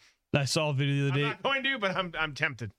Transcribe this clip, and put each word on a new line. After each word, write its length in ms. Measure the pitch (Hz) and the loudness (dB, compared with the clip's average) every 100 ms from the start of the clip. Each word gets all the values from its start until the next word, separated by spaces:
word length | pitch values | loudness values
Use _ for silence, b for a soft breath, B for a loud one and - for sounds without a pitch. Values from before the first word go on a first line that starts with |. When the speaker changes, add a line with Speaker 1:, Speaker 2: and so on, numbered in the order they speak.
| b b _ | b b _
Speaker 1:
I 120 | 143 135 | 0 2
saw 240 | 165 151 | 0 0
a 40 | |
video 220 | 135 143 143 | 0 2 2
the 60 | |
other 100 | 139 | 2
Speaker 2:
I'm 60 | 135 | 2
Speaker 1:
day. 100 | 143 | 0
Speaker 2:
not 140 | - | 0
going 200 | 247 269 269 | 0 0 0
to, 120 | 269 | 0
but 140 | 196 180 | 0 0
I'm, 180 | 180 160 | -2 -2
I'm 160 | 156 | -4
tempted. 380 | 135 156 123 107 | -2 -4 -4 -8